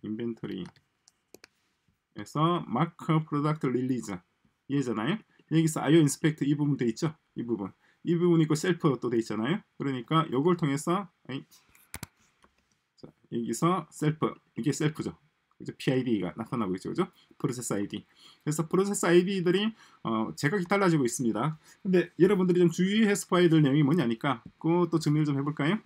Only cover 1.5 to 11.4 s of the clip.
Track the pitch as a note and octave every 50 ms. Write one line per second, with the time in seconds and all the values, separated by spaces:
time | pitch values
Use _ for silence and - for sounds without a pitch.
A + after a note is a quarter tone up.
1.5 | _ _ _ _ _ _ _ _ _ _ _ _ _ A2 G#2 - - C#3+ D3+ E3+
2.5 | F3 E3+ - - G#2 A#2+ E3 E3+ - - - - D#3+ D#3+ D#3 - - D3 C#3+ D3+
3.5 | D3+ D3+ - C3+ B2 B2 B2+ B2+ C3 A#2+ A2 G#2 G2 F2+ _ _ _ _ _ _
4.5 | _ _ _ _ C3+ C#3+ C3+ A#2+ A2 G#2 G#2+ C3+ G3 A3 - _ _ _ _ _
5.5 | D3+ D#3+ E3 D#3+ D#3 C#3 - C3 D3+ E3+ D#3 C#3+ - - - D#3 D3+ - D3+ C#3
6.5 | D3 C#3 D3 C#3+ C#3 A#2+ B2 A#2 A2+ - - D#3 D#3 _ _ _ _ - A#2+ A#2
7.5 | A#2 G2 G#2 A#2 - _ _ _ _ _ _ - F3 E3+ F3 F3 E3+ E3 D#3+ D#3
8.5 | D#3 D#3 - F#3 F3 F3 - D#3+ C3 A2+ - B2 A#2+ A#2 A2+ - A2 G#2+ A2 B2+
9.5 | F3 G#3+ - _ _ _ C#3 C#3 C3+ B2+ A#2 - D#3+ D#3+ D3+ - A2+ B2+ C#3+ F3+
10.5 | F3+ F3 E3+ C#3+ C#3 C#3 - - F3 G3 G3 F3 _ _ _ - B2+ C#3